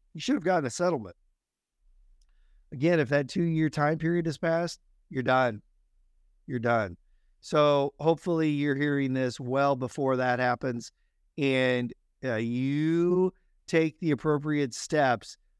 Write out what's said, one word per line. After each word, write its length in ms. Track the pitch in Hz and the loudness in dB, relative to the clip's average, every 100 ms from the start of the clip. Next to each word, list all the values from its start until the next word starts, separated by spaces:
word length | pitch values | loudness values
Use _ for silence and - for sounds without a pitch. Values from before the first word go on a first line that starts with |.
| _ | _
you 80 | 160 | -10
should 140 | 190 269 | -2 -2
have 100 | 165 | 2
gotten 200 | 180 135 | 2 0
a 40 | |
settlement." 460 | - 175 156 98 - _ _ _ _ _ _ _ _ _ _ _ _ _ _ - | -2 0 0 -6 -16 _ _ _ _ _ _ _ _ _ _ _ _ _ _ -16
Again, 300 | 139 156 170 | -2 2 2
if 80 | 127 | 2
that 180 | 143 135 | 0 0
two-year 420 | 196 170 160 156 | -2 0 2 0
time 280 | 151 147 160 | 0 0 0
period 300 | 160 175 165 | -2 -2 -2
has 100 | 143 | -4
passed, 420 | 170 165 170 - _ _ - | -2 -2 -2 -8 _ _ -12
you're 140 | 135 | -6
done. 380 | 123 127 127 107 - _ _ _ _ _ _ _ - | 0 2 2 -2 -12 _ _ _ _ _ _ _ -8
You're 120 | 127 | -4
done. 360 | 117 117 101 85 _ _ _ _ | 0 2 0 -6 _ _ _ _
So 520 | - 156 147 143 139 - | -2 2 4 4 0 -2
hopefully 500 | 151 160 - 165 156 | 0 0 0 0 0
you're 260 | 147 147 139 | 0 0 0
hearing 380 | 147 139 135 | 0 0 0
this 280 | 131 127 - | 0 -2 -4
well 340 | 123 135 139 135 | -4 0 2 0
before 400 | 127 - 135 127 | -4 -2 0 0
that 240 | 127 123 | 0 2
happens, 520 | 123 123 135 120 - _ _ _ _ - | 0 0 -2 -4 -8 _ _ _ _ -2
and, 560 | 139 131 127 123 123 - _ _ | 0 2 2 0 -2 -8 _ _
uh, 120 | 131 110 | -4 -2
you 1000 | 117 120 131 143 156 165 175 180 185 - _ _ - | -2 -2 -2 0 0 2 2 2 0 -2 _ _ -2
take 320 | 165 160 - | 0 0 -2
the 120 | 165 | -2
appropriate 640 | 143 156 147 151 147 139 | 0 0 -2 0 -2 -2
steps 640 | - - 156 135 117 - - _ | -4 -4 0 2 0 -4 -20 _